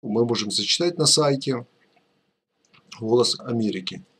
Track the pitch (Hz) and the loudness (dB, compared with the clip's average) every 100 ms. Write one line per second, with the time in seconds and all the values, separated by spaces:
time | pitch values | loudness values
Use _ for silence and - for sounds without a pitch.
0 | 110 107 120 113 104 98 101 - 175 175 | -2 0 2 0 -2 -4 -2 0 0 2
1 | 143 - 143 139 139 123 120 _ _ _ | 2 4 2 0 -2 -6 -8 _ _ _
2 | _ _ _ _ _ _ _ _ _ - | _ _ _ _ _ _ _ _ _ -10
3 | 113 120 117 - - 117 110 92 92 - | 2 4 4 0 -4 -2 0 -2 -8 -12
4 | - | -16